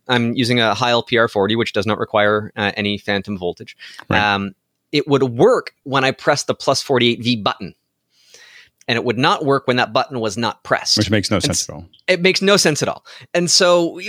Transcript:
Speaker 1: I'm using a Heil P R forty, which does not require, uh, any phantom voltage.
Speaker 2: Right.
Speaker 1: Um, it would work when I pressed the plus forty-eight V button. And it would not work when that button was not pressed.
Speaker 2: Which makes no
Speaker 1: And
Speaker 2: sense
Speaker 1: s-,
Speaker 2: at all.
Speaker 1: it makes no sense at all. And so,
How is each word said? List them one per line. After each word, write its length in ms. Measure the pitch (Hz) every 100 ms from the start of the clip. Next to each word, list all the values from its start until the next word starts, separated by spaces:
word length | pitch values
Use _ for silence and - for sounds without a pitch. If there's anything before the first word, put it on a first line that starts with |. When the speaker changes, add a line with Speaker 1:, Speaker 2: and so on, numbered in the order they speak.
| -
Speaker 1:
I'm 260 | 123 117
using 260 | 117 117 123
a 140 | 113
Heil 300 | 101 123 120
P 120 | - 113
R 120 | 113
forty, 280 | 104 98 113
which 160 | 110
does 140 | 107 101
not 140 | 104
require, 520 | 110 107 104 107 107 -
uh, 160 | 101 104
any 220 | 101 104
phantom 400 | - 98 98 98
voltage. 400 | 90 82 107 - - - -
Speaker 2:
Right. 100 | 113
Speaker 1:
Um, 360 | 104 101 98 - _ _ _
it 160 | 147 143
would 140 | 139
work 540 | 131 117 208 220 - -
when 200 | 139 135
I 80 | 131
pressed 360 | 127 - 143 -
the 80 | -
plus 260 | - 95
forty-eight 400 | - 127 120 117
V 140 | 117 117
button. 400 | 101 - 87 - _ _ _ _ _ - - - - _ -
And 100 | 117
it 80 | 120
would 120 | 113
not 280 | 147 202 143
work 220 | 139 -
when 100 | 123
that 160 | 107
button 260 | 123 - 131
was 180 | 110 101
not 260 | 113 -
pressed. 340 | - 113 - -
Speaker 2:
Which 140 | 104
makes 180 | 107 -
no 60 | 98
Speaker 1:
And 80 |
Speaker 2:
sense 180 | - 90
Speaker 1:
s-, 80 | -
Speaker 2:
at 60 | 78
all. 100 | - _ -
Speaker 1:
it 120 | 185
makes 220 | 185 180
no 160 | 190 202
sense 240 | 170 147
at 80 | 143
all. 160 | - - - 131
And 160 | 175 175
so, 520 | - 180 175 170 175